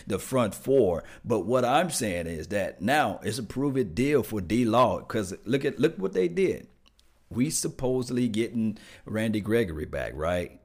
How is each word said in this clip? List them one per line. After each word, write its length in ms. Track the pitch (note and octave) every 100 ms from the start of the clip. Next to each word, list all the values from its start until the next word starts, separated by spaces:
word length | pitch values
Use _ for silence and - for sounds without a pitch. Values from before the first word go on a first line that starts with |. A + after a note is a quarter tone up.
| -
the 140 | F#2+
front 340 | - C3 A2
four. 480 | - A#2+ C3+ G2+ E2 - -
But 160 | - A2
what 240 | F2+ B2+
I'm 260 | A#2 C#3+ F3+
saying 380 | - G#2+ F2 E2
is 180 | E2 D#2
that 320 | G2+ F2 -
now 380 | G2+ D3 A#2+ F2+
it's 140 | - B2
a 40 |
prove 340 | A2 B2+ C#3+ C3
it 200 | A2 E2
deal 260 | C#3 C#3+
for 180 | G#2 G#2+
D 240 | D#2+ A#2
Law, 360 | A#2 A2+ A#2+ F2
'cause 340 | - A2 F#2 F#2
look 200 | - C3+
at, 160 | C#3 A2+
look 160 | D3+ G3
what 160 | F#3+
they 160 | F#3+ F3+
did. 400 | E3+ F#3 - - _ _ _ _ _ _
We 180 | A2+ D3
supposedly 800 | - D3+ - B2+ B2+ B2+ B2 B2
getting 500 | G#2 A2+ A#2+ A2 G#2 - -
Randy 360 | - G#2+ A2 G#2+
Gregory 460 | F#2+ A#2 G2 D2+ -
back, 260 | C#2+ A1+
right? 460 | C2 D#2+ F2+ E2+ -